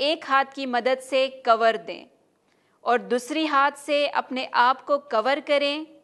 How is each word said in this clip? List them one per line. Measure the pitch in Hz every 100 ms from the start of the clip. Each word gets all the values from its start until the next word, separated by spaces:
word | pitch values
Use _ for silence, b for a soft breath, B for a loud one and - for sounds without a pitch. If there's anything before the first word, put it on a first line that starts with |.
एक | 277 320 -
हाथ | 269 269 277
की | 269
मदद | 240 226 262
से | 254 269 262 262 -
कवर | 226 226 214
दें | 180 170 - _ _ _ _ _ _ _
और | - 240
दूसरी | 196 247 247 302 311
हाथ | 285 285 285
से | - 294 285
अपने | - - 254 262 -
आप | 240 262
को | - 285 285
कवर | 226 220 285
करें | - 285 285 294 320 -